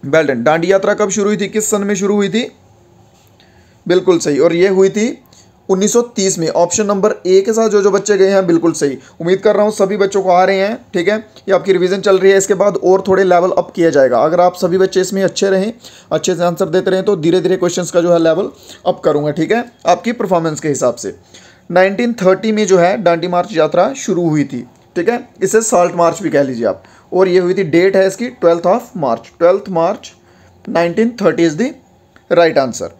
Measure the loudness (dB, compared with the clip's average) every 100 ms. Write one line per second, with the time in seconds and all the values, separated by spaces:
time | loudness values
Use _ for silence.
0 | 0 0 0 0 0 0 2 0 0 -2
1 | -2 0 -2 -2 -2 -4 -4 -4 -2 -4
2 | -2 0 0 -2 -6 -12 _ _ _ _
3 | _ _ _ _ _ _ _ _ -2 0
4 | 2 0 0 2 2 2 2 4 2 2
5 | -2 -4 _ -20 _ _ _ -2 2 0
6 | -2 -2 -4 -2 -4 0 0 0 -2 0
7 | 0 -2 2 2 2 0 2 2 2 0
8 | 0 2 4 2 2 2 0 -2 -4 -4
9 | -14 _ -2 0 2 2 0 0 -2 0
10 | -2 -2 2 2 2 0 -2 -4 -6 -4
11 | -2 -4 -8 -18 -2 -2 2 0 0 0
12 | 2 4 4 4 2 0 0 0 2 2
13 | 2 0 4 2 2 -2 -4 0 2 4
14 | 2 2 2 2 0 0 -2 0 0 0
15 | -2 -2 -4 -2 -2 0 -2 -8 -20 -20
16 | _ -4 -2 -2 -2 -2 -2 0 0 -2
17 | 0 0 0 0 0 0 -2 -4 -2 0
18 | 2 2 2 0 -2 -8 -20 -8 -6 -2
19 | -2 0 -2 -4 -2 -2 -4 _ -2 0
20 | -2 -4 -2 -2 -2 -4 -4 -2 -2 -4
21 | -10 -12 _ -20 -20 _ _ 2 2 0
22 | -4 0 0 2 0 -2 2 4 2 2
23 | 0 0 -2 -2 -2 0 0 2 0 -2
24 | -4 -2 0 0 -2 -6 -12 _ _ -4
25 | -2 -4 -8 _ 0 0 2 0 0 0
26 | -2 0 -2 0 -2 -2 -4 -4 -12 -20
27 | _ 0 2 2 0 -2 0 2 2 2
28 | 0 -2 -10 0 0 2 0 -2 -4 -6
29 | -4 -4 -8 _ 2 2 -2 -2 -2 -4
30 | -12 _ _ _ _ _ -6 -2 -2 0
31 | -2 0 -2 2 0 0 -6 -6 _ _
32 | _ _ _ 2 2 2 -2 -6 -12 -14